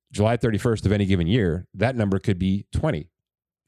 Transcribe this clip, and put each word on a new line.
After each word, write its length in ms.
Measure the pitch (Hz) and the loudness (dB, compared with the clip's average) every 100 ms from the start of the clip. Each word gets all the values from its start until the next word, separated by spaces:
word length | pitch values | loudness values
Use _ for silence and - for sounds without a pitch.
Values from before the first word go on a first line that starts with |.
| _ | _
July 260 | 95 107 120 | 0 0 2
thirty-first 480 | 117 104 123 110 95 | 0 0 0 0 2
of 60 | |
any 140 | 104 95 | 2 2
given 220 | 95 85 | 0 2
year, 400 | 120 92 85 - | 2 0 -2 -6
that 220 | 95 117 127 | -4 -2 0
number 240 | 101 95 | 0 0
could 200 | - 90 | -2 -2
be 280 | 92 98 - | 0 -2 -4
twenty, 380 | - 156 82 - _ _ _ _ _ | -4 -2 -4 -8 _ _ _ _ _